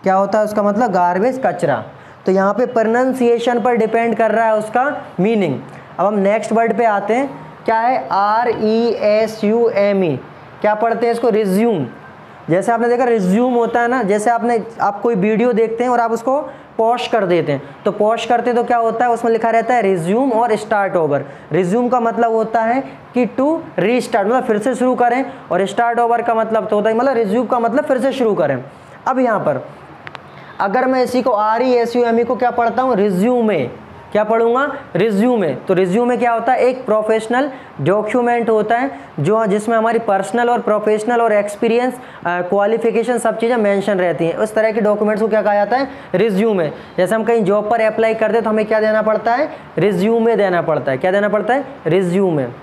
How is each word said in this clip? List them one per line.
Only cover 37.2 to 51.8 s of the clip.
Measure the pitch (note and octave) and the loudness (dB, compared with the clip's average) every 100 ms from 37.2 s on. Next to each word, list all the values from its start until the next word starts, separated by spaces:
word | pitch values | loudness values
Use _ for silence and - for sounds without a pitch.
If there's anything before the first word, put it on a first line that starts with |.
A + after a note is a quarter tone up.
| A3 A#3+ C#4+ - - - | 0 -2 -2 -6 -18 -4
document | C#3 G3+ G#3+ B3+ A#3+ A#3+ A3+ | 0 0 0 0 2 0 2
होता | A3 G#3 A#3 | 0 2 0
है | C4+ - - - | -2 -6 -12 -4
जो, | D3 A3 A3 | 0 2 2
जिसमें | G#3 G#3 A3+ | 0 0 0
हमारी | A3 A3+ | 2 0
personal | A3+ G3 G3 A#3 A#3+ | 0 -2 0 0 0
और | A#3+ | 0
professional | A#3 G#3+ G#3+ G#3+ G#3+ A#3+ | 0 0 2 0 0 0
और | A#3 | 2
एक्सपीरियंस, | G#3+ G3+ - A#3 A#3 B3+ | 2 0 -2 0 2 0
अ, | B3+ - - F3 | -4 -16 -8 -4
क्वालिफिकेशन | F3 F3+ G3+ G3+ A3+ A3+ G#3+ A3+ A#3+ | -4 -2 0 2 2 0 0 0 0
सब | A3+ A3 | 0 0
चीज़ें | A#3 B3 | 0 0
mention | G#3 G3+ G3 G3+ | 2 0 0 0
रहती | F3+ D#3+ E3 | 0 0 -2
हैं। | |
उस | - G#3+ | -2 -2
तरह | A3 A3 | 0 0
के | A3 | 2
documents | G#3 G#3 G#3 G#3+ | 0 2 0 0
को | A3 | 0
क्या | G#3+ | 0
कहा | G3+ | 2
जाता | G#3 G3+ B3 | 0 2 0
है, | C4+ - - | -2 -8 -4
रिज्यूमे। | F3+ A3 F#3+ A3+ G3 D3+ | 0 0 2 0 0 -2
जैसे | - - - F3+ | -6 -10 -2 0
हम | A3 | 0
कहीं | G#3+ A#3 | 2 2
job | F#3 G#3 G#3 | 2 0 0
पर | A#3 | 0
apply | A3 A3 A3+ | 0 2 0
करते | A3 G#3+ | 2 0
हैं | A3+ | 0
तो | A3 | 0
हमें | G#3+ G#3+ | 0 0
क्या | A3 | 0
देना | G#3+ G#3+ | 2 0
पड़ता | G#3 G#3+ G#3+ | 0 0 0
है, | B3 D4+ - - - | 0 -2 -6 -10 -2
रिज्यूमे | F#3+ F3+ G3+ A3+ A3+ A3 | 0 2 0 2 2 2
देना | G3 F3 | 2 0
पड़ता | D3+ D3+ C#3 | 0 -2 -2
है। | C3 | -2
क्या | F#3 | 0
देना | G3 G#3 | 0 0
पड़ता | G#3 G#3 | -2 0
है, | C4 C4+ - | -2 -2 -8